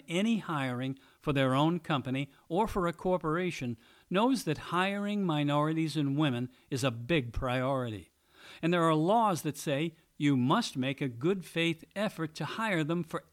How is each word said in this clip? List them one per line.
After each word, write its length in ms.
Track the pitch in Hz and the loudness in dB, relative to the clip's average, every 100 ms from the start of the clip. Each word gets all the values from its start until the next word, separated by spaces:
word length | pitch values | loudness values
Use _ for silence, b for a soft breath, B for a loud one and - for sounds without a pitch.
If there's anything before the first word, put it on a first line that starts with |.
| - | -2
any 300 | 170 220 220 | -2 0 0
hiring 600 | - 151 131 123 131 135 B B | -2 -4 -2 -4 -4 -6 B B
for 140 | - | -2
their 200 | 139 135 | 2 2
own 260 | 131 156 170 | 4 2 0
company 500 | - 147 123 131 139 b b | -2 -2 -2 -4 -6 b b
or 180 | 165 180 | -2 0
for 220 | 208 170 | 0 -2
a 60 | |
corporation 800 | 165 185 180 165 160 180 - 123 113 b b b | -2 0 0 0 0 -2 -4 -6 -6 b b b
knows 360 | 185 240 254 170 | 2 2 2 0
that 240 | 147 - | -4 -2
hiring 560 | 170 190 202 202 208 185 | -2 0 -2 -2 0 0
minorities 720 | 151 143 147 151 160 160 147 | 2 2 2 2 0 0 0
and 180 | 143 139 | 0 2
women 340 | 156 120 123 b b | 2 0 -4 b b
is 160 | 135 135 | -2 -2
a 60 | |
big 420 | 117 120 170 120 | -2 0 0 0
priority. 800 | - 131 127 127 135 123 104 - _ B B B B | -4 -2 0 0 -2 -4 -6 -12 _ B B B B
And 100 | 165 | 0
there 120 | 175 | 4
are 120 | 165 156 | 4 4
laws 460 | 165 233 214 160 | 4 4 4 2
that 160 | 156 - | -2 -4
say 380 | 165 139 165 165 b _ | -2 0 -2 -6 b _
you 200 | 147 135 | 2 4
must 400 | 123 202 226 139 | 4 4 2 -2
make 240 | 127 135 | -4 -2
a 80 | 143 | -4
good 340 | 117 156 196 | -2 -2 -2
faith 400 | 165 165 170 165 - | -4 -2 0 -2 -8
effort 420 | 196 208 - 160 - | -4 -4 -4 -8 -6
to 100 | 151 | -8
hire 400 | - 220 175 151 | -4 0 0 0
them 180 | 170 | -2
for 220 | 160 - - | -2 -8 -4